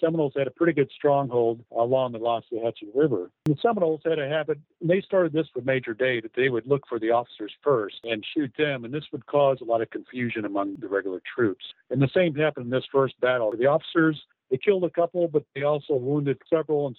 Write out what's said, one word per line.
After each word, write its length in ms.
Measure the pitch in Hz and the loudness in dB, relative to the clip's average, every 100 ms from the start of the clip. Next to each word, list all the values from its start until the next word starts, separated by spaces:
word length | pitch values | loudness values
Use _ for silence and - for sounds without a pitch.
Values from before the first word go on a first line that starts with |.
Seminoles 340 | 165 165 143 139 | 0 0 -2 -2
had 100 | 127 | -4
a 60 | |
pretty 200 | - 170 | 0 2
good 160 | 143 131 | 2 0
stronghold 680 | - 147 139 135 123 113 117 110 117 | 0 2 4 2 2 2 0 -4 -2
along 360 | 120 131 127 | 2 2 0
the 80 | 117 | -2
Loxahatchee 760 | 117 117 - 113 117 - 104 | -2 -2 -4 -4 -4 -6 -4
River. 380 | 123 151 101 87 _ - | 0 2 0 -4 _ -4
The 100 | 135 | 0
Seminoles 420 | 233 214 165 156 | 0 2 0 0
had 160 | 165 156 | -2 -2
a 80 | 139 | -2
habit, 320 | 156 147 147 - _ | -2 -2 -6 -10 _
and 80 | 165 | 0
they 120 | 190 | 0
started 320 | - 190 170 | 2 2 2
this 160 | 156 156 | 0 -4
with 120 | 127 | -4
Major 300 | 123 135 123 | -2 -2 -2
Day, 260 | 107 127 120 | -2 0 0
that 140 | 110 - | -4 -2
they 120 | 135 | 0
would 200 | 117 120 | 0 0
look 180 | 139 - | -2 -2
for 120 | 117 | -4
the 100 | 110 | 0
officers 420 | 117 120 - 104 - | 0 -2 -8 -14 -4
first 360 | 147 127 98 - | 0 0 -2 -8
and 200 | 117 110 - 160 | -6 -6 -4 -4
shoot 160 | 139 - | -4 -2
them, 280 | 147 135 | -2 -2
and 100 | 120 | -8
this 160 | 147 - | -10 -10
would 160 | 147 - | -12 -2
cause 320 | 143 139 131 | 2 4 2
a 40 | |
lot 180 | 117 113 | 0 -2
of 80 | 110 | -2
confusion 540 | 113 - 127 120 110 | -8 -10 -6 -4 -4
among 320 | 104 98 101 98 | -4 -4 -4 -6
the 80 | 101 | -4
regular 340 | 98 95 90 - | -2 -2 -8 -6
troops. 300 | - 113 92 - - - | 0 0 0 -10 -20 -6
And 100 | 127 | 0
the 80 | 135 | 2
same 220 | 185 175 143 | 2 2 0
happened 300 | 156 143 120 | -2 -2 -4
in 40 | |
this 160 | 127 - | -4 0
first 280 | 139 135 - | 0 0 0
battle. 300 | 123 127 110 | 0 0 0
The 160 | 110 135 | 0 2
officers, 560 | 156 - 175 160 147 - _ _ | 2 0 2 2 0 -8 _ _
they 100 | - | -2
killed 260 | - 190 | 2 2
a 60 | 170 | 0
couple, 360 | - 170 180 170 | 0 0 0 0
but 160 | 147 - 139 | 0 -2 -2
they 60 | |
also 320 | 143 147 - | 0 0 0
wounded 440 | 135 127 147 139 131 _ | -2 0 0 0 -4 _
several, 380 | 160 151 147 | -2 0 -2
and 100 | 143 | -2